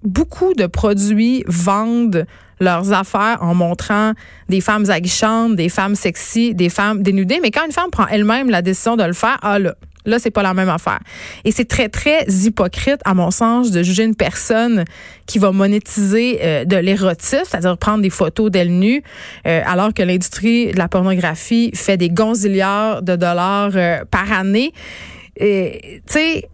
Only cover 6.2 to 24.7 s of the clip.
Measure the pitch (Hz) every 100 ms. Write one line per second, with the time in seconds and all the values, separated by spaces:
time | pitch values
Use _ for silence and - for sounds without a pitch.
6.2 | - 226 233 185 175 175 208 214 196 196
7.2 | 190 294 302 247 320 302 359 - 202 208
8.2 | 208 233 269 196 175 185 226 233 180 175
9.2 | 220 262 208 202 190 - - - - 233
10.2 | 240 214 202 185 185 165 - - - -
11.2 | - - - 220 233 - 214 - - 311
12.2 | - 190 202 214 185 - - 277 - 185
13.2 | 175 185 226 240 247 175 175 185 226 220
14.2 | 175 - - 226 240 226 165 - - -
15.2 | - - 196 190 196 208 - - 202 208
16.2 | 240 240 165 151 143 190 180 196 185 165
17.2 | - 277 370 175 180 175 - 214 196 -
18.2 | 165 - 214 185 175 180 196 269 - -
19.2 | - - - 165 - 180 208 214 180 180
20.2 | 180 - 208 233 233 180 175 185 185 185
21.2 | 175 160 - 233 233 190 - 196 175 170
22.2 | 220 233 202 196 190 202 214 202 180 180
23.2 | 175 175 180 202 202 190 175 165 - 196
24.2 | 196 208 190 202 277